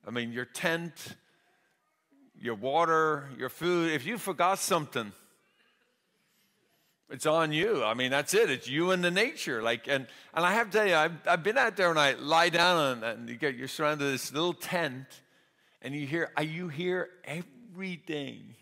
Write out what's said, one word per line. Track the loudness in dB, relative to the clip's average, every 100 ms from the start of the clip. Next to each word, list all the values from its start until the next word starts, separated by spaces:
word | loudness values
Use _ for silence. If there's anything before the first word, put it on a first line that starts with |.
| -6
I |
mean, | -6 -6
your | -6 -10
tent, | -4 -2 -2 -4 -12 -16 -18 _ _ _ _ _ _ _ _ _ _ _ -12
your | -8
water, | -6 -2 2 4 4 2 0 -6 -8
your | -8
food, | -4 0 2 2
if | -2 -4
you | -6
forgot | -6 2 2 2
something, | 2 0 0 -4 -6 -10 _ _ _ _ _ _ _ _ _ _ _ _ _ _ _ _ _ _ _
it's | -2
on | 2 2 2
you. | 2 0 2
I | 2
mean, | 2 2
that's | 0 2
it. | 2 2
It's | 0 -2
you | 0 2
and | 2
the | 2
nature. | 2 0 -2 -4 -2
Like, | 0 -2 0
and, | -2 -2 -18 -8
and | 0
I | 2
have | 2 2
to | 2
tell | 4
you, |
I've, | 4 4 0 0
I've | 2
been | 2 2
out | 2
there | 2 2
and | 6
I | 4
lie | 4 2 4 4
down | 4 4 4 2 0
and, |
and | -4 -6 -10
you | -4
get, | -4
you're | -4 -10
surrounded | -2 -2 0
by | -2
this | -2 -4
little | -2 -2
tent | -4 -6 -4 -4 -6 -14 -20 _ _ _ _ _ _
and | -10
you | -8 -6
hear, | -4 -4 -4
uh, |
you | -4 -6 -8
hear | -4 -2 -2 -6 -12
everything. | -12 -10 -12 -18 -20 -12 -10 -10 -8 -8 -8 -12 -18 -20